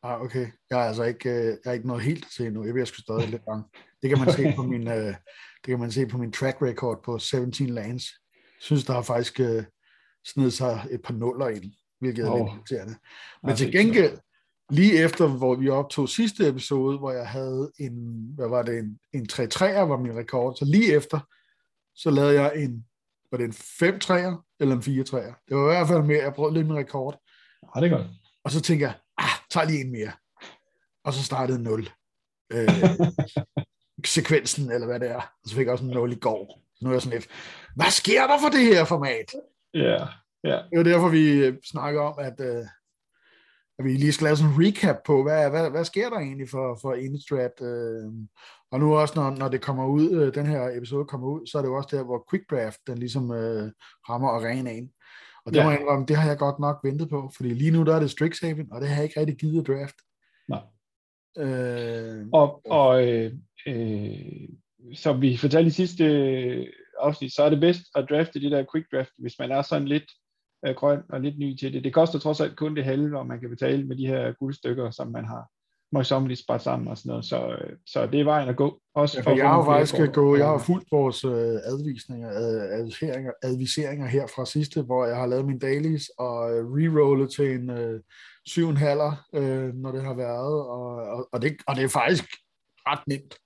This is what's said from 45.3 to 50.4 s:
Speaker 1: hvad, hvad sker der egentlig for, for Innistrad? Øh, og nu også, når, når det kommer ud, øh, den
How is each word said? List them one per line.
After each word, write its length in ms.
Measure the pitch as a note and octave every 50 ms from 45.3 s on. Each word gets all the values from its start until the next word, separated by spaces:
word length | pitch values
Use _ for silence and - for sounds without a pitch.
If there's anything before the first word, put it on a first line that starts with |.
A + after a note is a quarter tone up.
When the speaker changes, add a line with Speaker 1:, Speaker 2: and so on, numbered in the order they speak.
| D#3 D#3 D3+ C#3+
Speaker 1:
hvad, 200 | C#3 D#3+ E3 D#3
hvad 140 | C3+ D#3 E3+
sker 260 | D#3+ - G3 A3 B3
der 60 | A#3 G#3+
egentlig 300 | D#3 C3+ C3+ C3+ C3+ B2
for, 300 | C3+ C3 C3 B2+ A#2+ A2+ -
for 120 | C3+ C3
Innistrad? 680 | B2 C3 C3+ C3+ C#3+ C#3 - D3 C3+ B2 B2 - - B2+
Øh, 500 | A#2+ A#2+ A#2+ A#2+ A2+ A2+ A2+ A2 A2 A2 A2+ G#2+ G#2+ _ _ - - - _ _ _ -
og 80 | C3
nu 160 | D3 D3+ D#3
også, 240 | D#3 D3+ D3 - D#3+
når, 100 | D3 C3+
når 180 | C3+ C3+ C3+ C3+
det 120 | B2+ C3 -
kommer 240 | - C#3 C3 C3
ud, 240 | C3+ C#3 D3 D3+ E3+
øh, 240 | F#3 E3+ D3+ C3+ C3
den 120 | C#3+